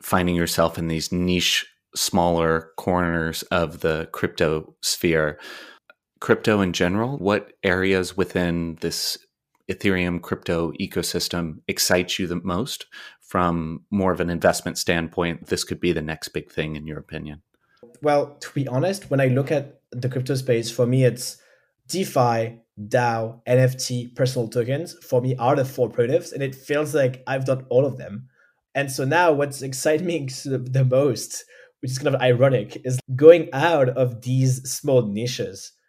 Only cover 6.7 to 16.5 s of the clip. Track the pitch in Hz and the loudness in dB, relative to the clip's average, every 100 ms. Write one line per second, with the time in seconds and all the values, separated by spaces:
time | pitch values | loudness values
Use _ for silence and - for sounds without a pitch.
6.7 | 85 90 101 120 143 92 104 - _ 98 | 2 0 0 -2 -2 0 0 -2 _ 0
7.7 | 90 95 95 90 98 87 95 87 85 85 | 2 2 2 0 -2 -2 0 0 -2 -4
8.7 | 80 85 - - - _ _ _ _ - | -6 -6 -6 -6 -8 _ _ _ _ -12
9.7 | 92 101 92 90 87 - - - 85 85 | -4 0 2 0 -2 -4 -6 -2 -2 -2
10.7 | - 95 95 85 90 - 87 82 80 - | -4 -6 -4 -4 -4 -4 -4 -6 -8 -8
11.7 | - - 92 87 - 90 87 92 90 131 | -4 0 2 0 -4 -4 -4 -4 -4 -4
12.7 | - - - - - _ 95 87 85 80 | -8 -14 -20 -20 -20 _ 0 2 0 -4
13.7 | 82 - 101 95 85 87 85 87 82 90 | -8 -4 0 0 0 -2 2 2 2 -4
14.7 | 78 - 85 82 - 87 82 - 90 - | -6 -2 -2 -2 -2 -2 -4 -4 -4 -4
15.7 | 80 87 82 78 80 - 80 - | -4 -2 -2 -4 -8 -10 -10 -8